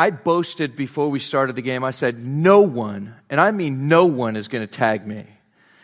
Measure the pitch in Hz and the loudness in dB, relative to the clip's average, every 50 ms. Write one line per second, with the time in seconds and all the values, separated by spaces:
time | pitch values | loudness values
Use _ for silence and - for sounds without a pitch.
0 | 165 208 175 131 - 170 165 175 170 - - - 156 131 117 143 135 123 - 147 | 0 0 -2 -2 -2 0 0 0 0 -4 -6 -6 -6 -6 -6 -6 -8 -6 -4 -4
1 | 143 151 139 131 - - - 135 135 127 120 123 117 131 127 127 131 131 127 - | -2 -2 -2 -4 -6 -2 -2 0 0 -2 -2 -6 -6 -6 -4 -4 -4 -4 -4 -2
2 | 139 123 120 117 120 127 139 151 165 185 202 208 208 170 123 120 110 104 101 101 | -2 -2 -4 -4 -8 -6 -2 2 4 6 8 6 6 4 2 -4 -6 -6 -8 -10
3 | 101 113 113 - _ - 139 151 180 208 214 196 170 147 135 131 139 147 165 165 | -12 -14 -16 -18 _ -4 0 2 2 2 2 0 -2 -4 -4 -2 2 4 6 6
4 | 180 175 147 123 120 113 110 107 101 - 127 117 107 101 - - 123 110 110 101 | 6 4 4 0 -2 -2 -4 -6 -6 -6 -6 -6 -6 -6 -4 0 0 2 0 0
5 | 98 107 107 104 - - _ _ _ _ _ _ _ _ _ _ | -4 -8 -12 -12 -14 -18 _ _ _ _ _ _ _ _ _ _